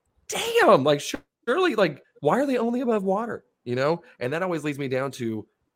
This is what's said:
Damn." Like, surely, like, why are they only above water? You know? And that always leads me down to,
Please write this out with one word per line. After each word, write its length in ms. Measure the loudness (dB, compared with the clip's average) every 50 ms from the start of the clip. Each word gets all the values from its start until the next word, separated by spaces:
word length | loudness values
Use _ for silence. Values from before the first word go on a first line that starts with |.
| _ _ _ _ _ -10
Damn." 560 | -6 -6 -4 0 2 4 6 6 6 6 6
Like, 160 | 4 2 0
surely, 720 | 0 -4 -10 -10 -12 _ _ _ _ -2 0 2 2 2 2
like, 280 | 2 2 0 0 -4 -12 _ _ _
why 180 | 0 2 2 2
are 80 | 2
they 120 | 0 0 0
only 240 | 0 0 -2 -2 -2
above 200 | 0 -2 0 0
water? 400 | 0 -2 -2 -4 -6 -8 -10 -14 _ _ _ _
You 120 | -6 -2
know? 260 | 0 0 0 0 -2 -4 -12 -10 -8
And 140 | -6 -4 -4
that 100 | -2 -2
always 220 | -2 -4 -4 -4
leads 140 | -4 -4 -4
me 100 | -4 -4
down 220 | -2 -2 -2 -4 -6
to, 340 | -6 -6 -6 -6 -6 -8 _ _ _ _ _ _